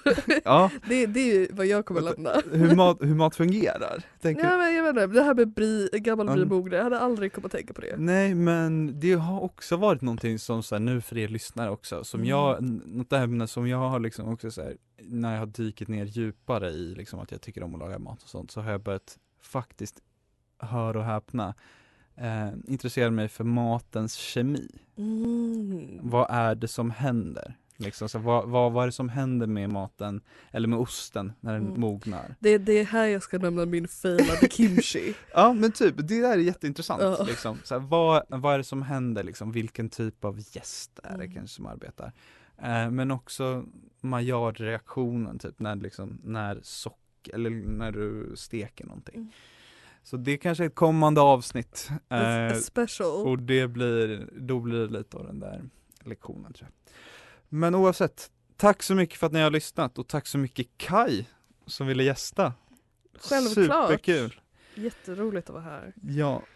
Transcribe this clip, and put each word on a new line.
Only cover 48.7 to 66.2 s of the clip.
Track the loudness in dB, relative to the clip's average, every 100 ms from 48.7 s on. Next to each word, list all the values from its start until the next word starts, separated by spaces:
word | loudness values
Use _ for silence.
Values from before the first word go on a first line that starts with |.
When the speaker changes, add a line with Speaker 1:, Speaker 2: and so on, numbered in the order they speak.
| -12 -16
Speaker 2:
någonting. | -16 -16 -16
Speaker 1:
Mm. | -16 -18 -20 -20 -20 -20 -20 _
Speaker 2:
Så | -12 -8
det | -4 -2
kanske | -2 0
är | -2
ett |
kommande | 4 4 6 6 8
avsnitt. | 8 8 2 -8 -8 -12 -8 -10 -4
Speaker 1:
A, | 0
a | 2 2 0
Speaker 2:
Eh, | -2
Speaker 1:
special. | -2 -2 -2 -2 -2 0 -2
Speaker 2:
och | -2
det | 2 2 2
blir, | -2 0 2 0 -2 -10
då | -12 -4 -4
blir | -2 -2
det | -2 -4
lite | -10 -12
av | -12
den | -12
där | -12 -12 -14 -20 _ _
lektionen, | -16 -14 -14 -16 -18
tror | -20 -20
jag. | _ _ -20 -20 -20 -20 -20 _
Men | 0 2
oavsett, | 6 4 4 0 -2 -16 _ _ 4
tack | 6 6
så | 4
mycket | 2 2 2
för | 0
att |
ni | 4
har | 4
lyssnat, | 2 -2 -4 -4 -4
och | -6
tack | -6 -2
så | -2
mycket | -2 -4 -10 _
Kai | 0 2 2 0 -4 _ _ _ -18
som | -6 -2
ville | 2
gästa. | 2 0 -4 0 0 -2 _ _ _ _ _ -18
Speaker 1:
Självklart. | -2 0 2 4 6 6 4
Speaker 2:
Superkul. | 2 2 0 0 -8 _ _ _
Speaker 1:
Jätteroligt | -8 -8 -8 -12 -6 -6 -6 -8
att |
vara | -14
här. | -14 -14 -16 -14
Speaker 2:
Ja, | -6 -2